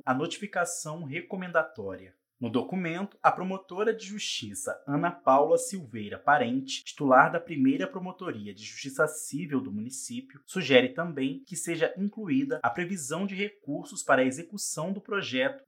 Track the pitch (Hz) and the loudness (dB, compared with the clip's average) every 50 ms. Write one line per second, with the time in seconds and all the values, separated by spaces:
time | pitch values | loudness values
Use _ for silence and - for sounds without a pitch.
0 | - 139 131 135 156 170 - - 208 202 - 190 175 170 - - - 160 151 165 | -2 0 0 0 0 -2 -4 -8 -10 -6 -2 -2 -2 -2 -4 -6 -8 -8 -10 -8
1 | 170 135 135 170 175 - 208 190 185 180 170 165 156 - - - 104 95 92 90 | -10 -8 -8 -8 -8 -8 -8 -8 -8 0 0 0 0 0 -4 -10 -10 -8 -10 -10
2 | 95 95 _ _ _ _ _ _ 120 117 107 123 - - - 185 180 165 165 175 | -14 -18 _ _ _ _ _ _ -6 -2 0 0 0 0 -4 -4 -4 -4 -4 -4
3 | 196 196 - _ - 160 147 - 180 185 190 196 190 - 185 180 214 233 - - | -6 -8 -8 _ 4 4 4 4 0 -4 -4 -6 -8 -8 -4 -2 0 0 0 -2
4 | - 190 202 208 - - - - - 101 101 - - - 101 - - - 143 147 | -6 -10 -10 -8 -6 -6 -6 -6 -8 -8 -10 -8 -6 -6 -6 -6 -4 -2 0 0
5 | 170 175 175 - - - 131 135 147 156 170 170 - - - 190 160 117 - 113 | 0 0 -2 0 4 6 6 6 8 6 4 4 2 -2 -6 -8 -10 -10 -10 -10
6 | 104 101 101 92 - - 143 147 127 117 123 135 135 - - - - - - - | -8 -8 -10 -2 4 4 4 4 4 2 0 -2 -2 -4 -6 -8 -8 -12 -6 -2
7 | 147 139 127 127 147 160 160 170 - - 170 147 131 135 135 - 185 185 - 190 | 4 8 10 10 10 8 4 0 -4 -4 0 4 4 4 4 4 0 -4 -4 -8
8 | 180 180 185 - 185 175 - 110 104 104 98 101 110 - - - - 139 135 - | -8 -8 -8 -8 -8 -8 -8 -8 -10 -12 -12 -14 -16 -16 -14 -12 -12 -8 0 2
9 | 156 151 - - - - - 143 180 151 143 131 - 104 101 104 110 123 127 - | 2 2 0 -4 -10 -8 -6 -6 -4 -2 -2 -2 -2 -2 -6 -6 -8 -8 -8 -10
10 | - - 120 120 131 - - - - - - 185 175 127 139 127 120 123 - - | -10 -8 -8 -10 -10 -12 -18 -20 -20 -6 -4 -4 2 6 8 8 8 6 2 -4
11 | 165 175 160 139 131 139 - - - - 185 156 - - 170 151 160 143 - 185 | -4 -4 -2 -2 -2 -2 -2 -4 -8 -10 -10 -8 -4 -4 0 0 0 0 0 -2
12 | 190 202 - - 214 180 139 131 143 135 156 151 - - - - 180 170 196 185 | -2 -2 -2 -4 -4 0 2 2 2 0 -2 -2 0 -2 0 -2 -4 -4 -4 -6
13 | 143 123 156 165 196 196 196 185 202 208 - _ _ - 143 170 - - 214 - | -4 -4 -4 -2 -2 -4 -2 -4 -6 -6 -6 _ _ -6 -6 -6 -6 -8 -10 -6
14 | - - - 131 131 131 131 131 170 - - 196 - - - - 156 180 196 202 | 2 4 4 6 6 4 2 -2 -8 -10 -10 -8 -8 -6 -4 -4 -4 -4 -4 -6
15 | - - 208 202 170 117 120 131 131 135 135 - - | -6 -4 -4 -2 -2 -2 0 0 0 0 -2 -4 -6